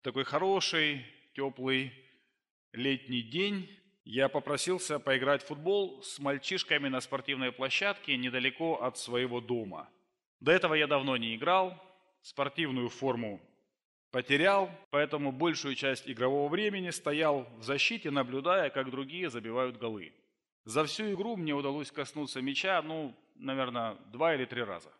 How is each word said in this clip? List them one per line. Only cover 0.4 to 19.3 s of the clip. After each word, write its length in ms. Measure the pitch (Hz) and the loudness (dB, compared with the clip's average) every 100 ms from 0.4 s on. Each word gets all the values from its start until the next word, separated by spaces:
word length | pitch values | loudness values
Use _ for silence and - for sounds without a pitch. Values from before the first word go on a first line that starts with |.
| 190 196 - 165 151 143 117 - _ | 2 2 2 2 2 0 -8 -20 _
тёплый 580 | - 139 123 131 131 135 - _ _ _ _ _ _ _ | -6 -6 -2 0 0 0 -10 _ _ _ _ _ _ _
летний 500 | 113 135 131 131 123 | -2 0 0 -2 -4
день, 480 | 113 151 202 202 180 - _ _ - | -2 -2 0 -2 -6 -16 _ _ -6
я 240 | 113 135 | 2 2
попросился 680 | 147 143 143 - 180 - 147 | 2 -2 -2 0 -2 -2 -2
поиграть 460 | 139 131 131 143 | 2 2 4 2
в 40 | - | 0
футбол 540 | 147 165 202 190 135 | -6 0 2 0 -6
с 160 | - - | -14 -4
мальчишками 680 | 139 139 - 185 - 147 139 | -2 -2 -2 -2 2 2 2
на 140 | 131 | -2
спортивной 500 | - 135 135 131 127 | -2 -4 -2 -2 -2
площадке 640 | 123 131 - 202 196 - 131 | -2 0 2 0 -2 -2 0
недалеко 600 | 127 127 127 - 165 151 | 0 0 -2 0 -2 0
от 220 | 127 - | -2 -4
своего 440 | - 123 127 120 | -4 -2 0 -4
дома. 480 | 113 120 104 80 73 _ _ _ _ _ | -2 -4 -4 -10 -14 _ _ _ _ _
До 140 | 135 | 4
этого 200 | 180 170 | 6 6
я 140 | 156 147 | 4 4
давно 300 | 143 135 127 | 4 2 0
не 180 | 113 113 | -2 -2
играл, 400 | 151 185 185 175 - _ _ _ | 4 4 4 -4 -20 _ _ _
спортивную 680 | - - 139 156 156 131 120 | -12 -2 -2 0 0 0 -2
форму 540 | - 135 117 110 98 - _ _ _ _ _ _ | -2 -2 0 -4 -8 -16 _ _ _ _ _ _
потерял, 600 | 127 123 143 180 196 185 165 - | -4 2 6 6 6 2 -4 -2
поэтому 440 | 143 147 151 143 | 0 2 0 -2
большую 420 | 131 170 147 143 131 | 2 0 2 -2 0
часть 340 | 139 131 - | 0 -2 -6
игрового 380 | 117 127 143 143 | 0 2 2 2
времени 440 | 175 214 196 180 | 0 0 -2 -4
стоял 520 | 160 156 151 156 143 120 117 | -4 -2 2 2 2 -2 -10
в 60 | |
защите, 460 | 113 139 - 226 156 | -4 2 2 0 -2
наблюдая, 600 | 143 123 131 151 185 147 | 0 0 0 2 4 2
как 200 | 139 131 | 0 -4
другие 400 | 127 135 170 | -4 -6 -4
забивают 460 | 175 | -4